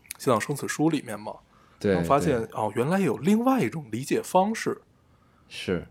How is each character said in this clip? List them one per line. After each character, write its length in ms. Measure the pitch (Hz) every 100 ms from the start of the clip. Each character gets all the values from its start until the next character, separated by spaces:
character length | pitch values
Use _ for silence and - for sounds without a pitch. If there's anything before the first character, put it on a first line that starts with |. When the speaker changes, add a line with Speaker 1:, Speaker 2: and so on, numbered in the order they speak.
| - -
Speaker 1:
西 80 | -
藏 160 | 113
生 140 | - 143
死 120 | 101
书 220 | - 156
里 140 | 151
面 160 | 123 104
嘛， 140 | 107 - _ _ _ -
Speaker 2:
对， 120 | 104
Speaker 1:
然 100 | 90
后 60 | 85
发 120 | 139
现， 200 | 175 123
Speaker 2:
对。 100 | 113
Speaker 1:
哦， 200 | - 107 110
原 140 | 131
来 100 | 190
有 180 | 190 -
另 260 | 160 214
外 180 | 240 262
一 80 | 120
种 160 | 160 127
理 120 | 110
解 160 | 135 123
方 320 | - 185 196 220
式。 260 | - - - _ _ _ _ _ _
Speaker 2:
是。 380 | - - 87 78